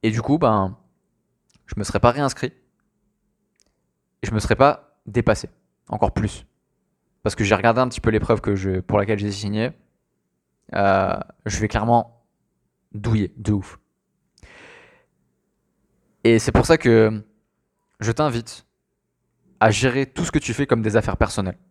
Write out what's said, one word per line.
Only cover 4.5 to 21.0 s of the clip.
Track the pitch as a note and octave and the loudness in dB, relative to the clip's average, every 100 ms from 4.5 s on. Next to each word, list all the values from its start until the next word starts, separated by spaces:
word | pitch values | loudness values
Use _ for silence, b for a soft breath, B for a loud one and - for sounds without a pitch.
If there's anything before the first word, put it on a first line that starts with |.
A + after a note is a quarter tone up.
| A2+ | 4
pas | C3+ - _ _ - | 4 2 _ _ -6
dépassé, | G#2+ A#2 G#2 - _ _ _ _ | -2 0 0 -4 _ _ _ _
encore | G#2+ G#2 | -4 -2
plus. | - G#2+ - - _ _ _ _ _ _ _ | -2 -4 -6 -20 _ _ _ _ _ _ _
Parce | G#2+ | -8
que | - | -2
j'ai | G2+ | 0
regardé | G2+ A#2 A2+ | 2 2 2
un | B2+ | -2
petit | - | -2
peu | - | -2
l'épreuve | G#2+ - A2 | 0 0 -2
que | - | 0
je, | G2 G2 F#2 | -4 -2 -4
pour | - G#2 | -2 -2
laquelle | G2+ G#2 | 0 -2
j'ai | G#2 | -4
signé. | G2+ G2+ G#2 A#2+ - _ _ _ _ _ _ _ _ _ | -6 -6 -4 -6 -8 _ _ _ _ _ _ _ _ _
Euh, | - G2 F#2+ G2 - - - G#2+ | -2 2 2 0 -4 -10 -12 -8
je | G2 | -4
vais | G#2+ | -2
clairement | A2+ A2+ A#2+ A2+ _ _ _ _ _ _ _ _ | -2 2 2 0 _ _ _ _ _ _ _ _
douiller, | G#2 G#2+ A2 G2 - | -8 -2 0 -2 -6
de | G#2 | -4
ouf. | G2+ - - _ _ _ _ _ _ B B B B B B B _ _ _ _ _ _ _ _ _ _ _ | -2 -4 -20 _ _ _ _ _ _ B B B B B B B _ _ _ _ _ _ _ _ _ _ _
Et | A2+ A2+ | 2 4
c'est | - | 4
pour | - | 2
ça | - E3 | 4 4
que | B2 A2+ A2 A2 - _ _ _ _ _ _ _ | 6 4 4 0 -12 _ _ _ _ _ _ _
je | A2 | -4
t'invite | A2+ D3+ A#2 A2+ - _ _ _ _ _ _ _ _ _ _ | 0 0 -2 -8 -18 _ _ _ _ _ _ _ _ _ _
à | A2 | 2
gérer | G#2+ C3 B2+ C3+ | 4 0 0 -4
tout | - | -4
ce | E3+ | -2
que | D#3 | -2
tu | - | -2
fais | A2+ C#3+ | -4 0
comme | A#2+ | 0
des | G#2+ | 2
affaires | G#2+ | 0